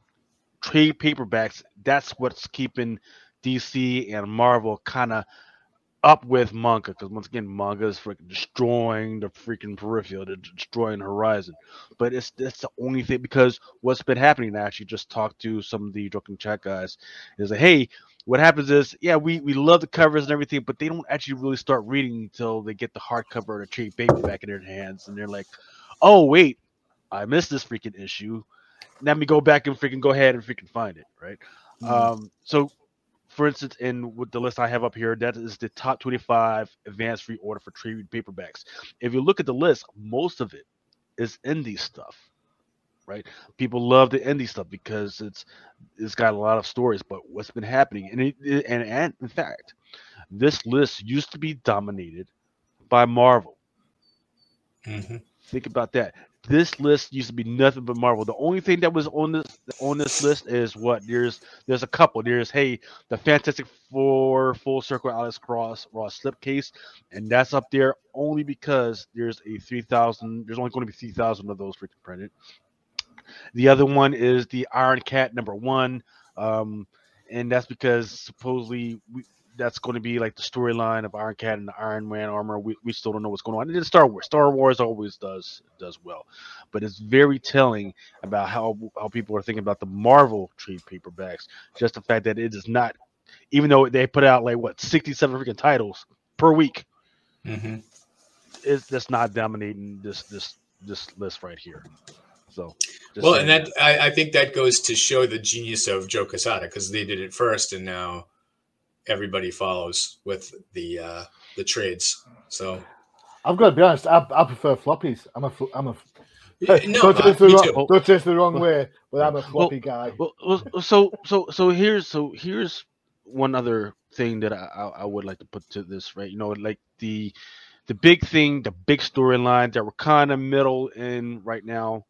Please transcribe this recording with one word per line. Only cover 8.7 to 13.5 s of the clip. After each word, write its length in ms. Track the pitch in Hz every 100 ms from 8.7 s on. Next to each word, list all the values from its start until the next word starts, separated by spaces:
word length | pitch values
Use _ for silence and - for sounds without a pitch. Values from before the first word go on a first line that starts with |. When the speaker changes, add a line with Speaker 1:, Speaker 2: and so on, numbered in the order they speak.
| 120 117 110 110 110
Speaker 1:
the 80 | 101
freaking 480 | - 117 110 104 101
peripheral, 480 | 104 113 101 95
they're 120 | 95 95
destroying 640 | - - - 117 110 104
the 40 |
horizon. 500 | 98 101 110 107 87 82 _ - - -
But 160 | 120
it's, 160 | 127 -
that's 280 | - 131 -
the 100 | - -
only 220 | 123 131
thing, 180 | 123 127
because 400 | 127 135 127